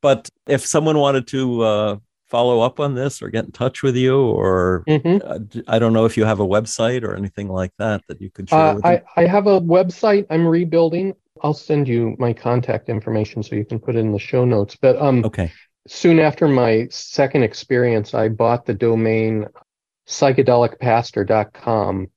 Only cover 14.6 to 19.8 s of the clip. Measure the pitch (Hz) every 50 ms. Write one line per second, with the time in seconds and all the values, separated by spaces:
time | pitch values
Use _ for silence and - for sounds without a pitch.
14.6 | 101 101 - - - 131 127 - 151 143 131 123 110 107 - - 92 82 - -
15.6 | _ _ _ _ _ - - - - 180 165 160 156 151 139 - 175 151 139 127
16.6 | 123 113 113 110 120 127 - - - - - - 139 135 - 151 127 110 - -
17.6 | - _ 135 123 123 120 117 110 107 - - 120 110 110 113 107 117 113 120 123
18.6 | - - 117 98 120 117 113 113 113 110 110 113 113 110 110 110 104 - _ -
19.6 | _ _ _ _